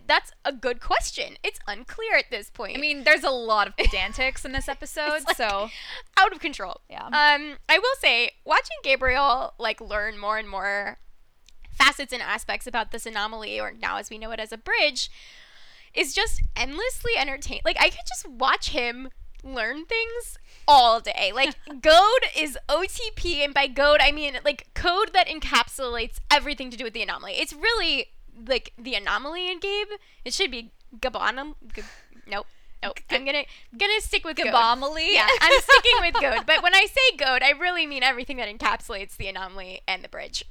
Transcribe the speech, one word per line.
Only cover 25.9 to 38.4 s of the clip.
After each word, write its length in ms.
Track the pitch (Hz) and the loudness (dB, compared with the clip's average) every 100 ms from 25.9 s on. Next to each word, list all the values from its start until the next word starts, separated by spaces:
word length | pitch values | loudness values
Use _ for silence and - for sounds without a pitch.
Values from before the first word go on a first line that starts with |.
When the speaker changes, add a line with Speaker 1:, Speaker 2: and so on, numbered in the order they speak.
| 233 226 - - | -6 -6 -6 2
Speaker 1:
everything 400 | 294 262 277 254 | 2 2 -6 -8
to 60 | 233 | -10
do 80 | |
with 80 | 240 | -8
the 80 | 226 | -6
anomaly. 340 | 196 135 175 190 | -6 -6 -6 -4
It's 160 | 311 | -6
really, 540 | - 440 466 339 277 - - - 233 233 | -2 0 0 0 -2 -4 -10 -20 -10 -4
like, 280 | 247 - - | -4 -4 -16
the 180 | 240 214 | -6 -4
anomaly 540 | 202 208 277 349 359 | -2 -4 -4 -6 -6
in 100 | 359 | -6
Gabe. 260 | 392 403 415 415 _ - 262 | -4 -4 -6 -10 _ -16 -8
It 80 | |
should 180 | 247 381 | -4 -4
be 220 | 247 226 - - 220 | -6 -12 -18 -20 -8
Gabanum-, 560 | 254 220 196 247 294 - 220 | -6 -2 -2 -2 -6 -12 -12
G-, 80 | - 214 - - - - | -12 -12 -16 -20 -20 -10
nope. 200 | 196 - - - - | -8 -8 -14 -16 -10
Nope. 160 | 196 - - | -8 -8 -4
Speaker 2:
G-, 60 | 262 | -4
Speaker 1:
I'm 80 | |
gonna, 220 | 269 294 277 - - 233 | -2 -4 -4 -12 -14 -2
gonna 240 | 403 427 | 0 0
stick 240 | - 392 330 | 0 -4 -4
with 100 | 302 | -4
Goad. 120 | 269 | 2
Speaker 2:
Gabomaly? 680 | 233 226 247 277 311 330 | 4 4 2 -2 -2 2
Speaker 1:
Yeah, 160 | 302 214 466 | 4 4 6
I'm 220 | 320 539 | 6 6
sticking 360 | - 523 480 480 | 8 8 8 4
with 120 | 349 | 4
Speaker 2:
<laughs> 60 | 466 | 2
Speaker 1:
Goad. 240 | 277 233 240 | 2 0 2
But 160 | 311 | 4
when 140 | 349 381 | 6 6
I 120 | 415 | 6
say 280 | 539 523 320 | 4 2 2
Goad, 260 | 269 254 | 2 2
I 100 | 262 | 4
really 340 | 285 359 349 302 | 2 0 -2 -2
mean 160 | 277 | 0
everything 320 | 254 247 247 | 0 0 -6
that 140 | 254 | -8